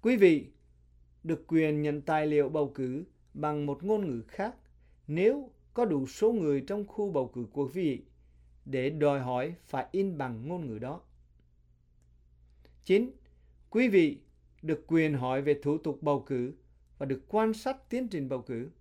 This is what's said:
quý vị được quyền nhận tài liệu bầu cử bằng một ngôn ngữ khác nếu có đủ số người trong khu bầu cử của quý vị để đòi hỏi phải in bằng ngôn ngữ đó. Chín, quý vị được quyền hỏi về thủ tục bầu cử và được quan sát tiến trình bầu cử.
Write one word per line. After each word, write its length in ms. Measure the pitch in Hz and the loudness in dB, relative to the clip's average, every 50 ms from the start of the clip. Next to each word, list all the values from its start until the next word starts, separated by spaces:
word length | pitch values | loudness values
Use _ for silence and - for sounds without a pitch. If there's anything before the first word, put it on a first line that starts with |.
quý 140 | - 226 254 | 4 4 6
vị 320 | 220 196 180 160 143 - - - _ _ _ _ _ _ _ _ - - _ _ _ - | 8 8 8 8 6 0 -6 -18 _ _ _ _ _ _ _ _ -20 -20 _ _ _ -6
được 200 | 160 160 151 - | -6 -6 -6 -4
quyền 340 | - 165 160 160 156 151 151 | 0 2 4 4 4 2 2
nhận 200 | 151 151 147 147 | 0 0 -2 -2
tài 260 | 143 - 156 156 151 | -2 0 0 0 2
liệu 220 | 151 151 147 143 131 | 2 2 2 2 2
bầu 220 | 156 156 147 135 - | 2 0 -2 -2 -2
cử 280 | - 131 127 127 143 180 - _ _ _ _ - | -6 -4 -4 -4 -6 -10 -12 _ _ _ _ -10
bằng 320 | 143 147 151 151 147 147 | -6 -4 -2 -2 -2 -2
một 180 | 143 143 143 170 | -4 -4 -6 -2
ngôn 240 | 196 220 214 202 | -2 -2 0 0
ngữ 160 | 160 127 117 113 | -4 -4 -6 -8
khác 280 | - - - 190 226 247 - _ - _ _ _ _ _ _ _ | -10 -8 -6 -6 -6 -6 -12 _ -20 _ _ _ _ _ _ _
nếu 440 | - 147 165 190 220 269 285 262 247 - _ _ - - | -6 -2 2 2 2 2 2 -6 -14 -18 _ _ -10 -2
có 120 | - 240 | -2 0
đủ 220 | 208 160 139 131 | 0 0 -2 -2
số 260 | 131 - - 214 220 233 | -4 -2 0 0 2 2
người 300 | 220 165 151 143 139 135 | 2 0 0 0 0 -2
trong 200 | - 202 208 208 | -4 -6 -6 -6
khu 240 | 202 - - 208 202 | -8 -6 -6 -6 -2
bầu 200 | 175 143 131 120 - | -2 -2 -4 -4 -6
cử 100 | 123 120 - | -10 -10 -8
của 140 | - 143 143 | -4 -4 -4
quý 60 | 131 143 | -4 -4
vị 300 | 185 185 151 127 - - - _ _ _ - _ - - - - - _ | -2 -2 -2 -2 -2 -8 -18 _ _ _ -20 _ -20 -20 -20 -20 -20 _
để 240 | 139 135 131 127 139 | -6 -4 -2 -2 -2
đòi 300 | 156 156 147 147 139 139 | 0 2 2 2 2 2
hỏi 360 | 127 123 127 123 131 160 170 - - | -2 -2 -2 -2 -4 -4 -8 -12 -14
phải 200 | - - 135 123 - | -8 -6 -6 -6 -4
in 260 | - 190 196 196 175 | -2 -2 -2 -2 -2
bằng 300 | 147 135 127 117 110 117 | -4 -6 -6 -6 -8 -8
ngôn 200 | 147 175 180 160 | -8 -8 -6 -6
ngữ 120 | 131 110 107 | -8 -8 -8
đó. 220 | 120 127 151 175 - _ - - - _ _ _ _ _ _ _ _ _ _ _ _ _ _ _ _ _ _ _ _ _ _ _ - _ _ _ - - - - - | -8 -8 -8 -10 -14 _ -20 -20 -20 _ _ _ _ _ _ _ _ _ _ _ _ _ _ _ _ _ _ _ _ _ _ _ -20 _ _ _ -20 -20 -20 -20 0
Chín, 260 | - 185 208 240 254 - - - - _ _ _ _ _ _ - _ | 2 2 2 2 0 -8 -18 -20 -20 _ _ _ _ _ _ -20 _
quý 180 | - 214 254 | 0 2 2
vị 320 | 247 196 185 165 147 143 - - _ _ _ _ _ _ _ | 6 6 6 6 4 2 -4 -16 _ _ _ _ _ _ _
được 220 | - 156 160 151 - | -4 -4 -4 -4 -2
quyền 260 | - 165 165 160 156 147 | 0 2 2 4 2 0
hỏi 280 | 131 127 127 131 135 | -2 -2 -2 -2 0
về 180 | 139 147 147 143 - | 2 0 0 0 2
thủ 140 | 143 151 | -2 -2
tục 200 | 156 - 160 139 - | 0 -2 -6 -6 -2
bầu 220 | 156 151 143 139 139 | 0 0 0 0 -2
cử 260 | - 143 123 123 131 151 - - - - _ _ _ - | -4 -4 -2 -2 -4 -8 -12 -20 -20 -20 _ _ _ -12
và 80 | - 139 | -10 -6
được 180 | 139 135 131 - | -6 -6 -6 -6
quan 260 | - - 214 220 220 220 | -4 0 0 2 0 -2
sát 360 | 220 - 269 269 262 - _ | -2 -4 -6 -6 -6 -10 _
tiến 180 | - 247 254 | -6 -6 -4
trình 220 | 226 196 160 139 127 | -4 -6 -6 -4 -4
bầu 120 | 135 127 | -6 -8
cử. 280 | 120 - 127 113 127 151 - _ | -6 -8 -8 -8 -8 -10 -14 _